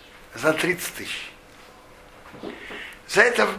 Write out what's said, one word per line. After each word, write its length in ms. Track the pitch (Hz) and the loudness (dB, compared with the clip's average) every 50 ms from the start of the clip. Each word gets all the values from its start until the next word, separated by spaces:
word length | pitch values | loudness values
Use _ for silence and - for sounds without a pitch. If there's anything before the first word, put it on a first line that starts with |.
| - - - - - - - | -20 -20 -20 -20 -20 -18 -8
за 180 | 113 117 156 156 | 0 2 2 2
тридцать 420 | 156 - 165 180 175 - - - | 4 2 0 0 -2 -4 -8 -10
тысяч. 380 | - 104 - - - - - - - - - - - - - - - - - - - - - - - - - - - - - - - - - - - - - - - - - | -10 -10 -10 -10 -10 -12 -14 -16 -20 -20 -20 -20 -20 -20 -20 -20 -20 -20 -20 -20 -20 -20 -20 -20 -20 -20 -20 -18 -14 -14 -12 -12 -12 -14 -14 -14 -14 -14 -14 -16 -16 -10 0
За 140 | - 190 220 | 6 6 6
это 260 | 240 233 - 208 208 202 | 6 6 4 2 2 0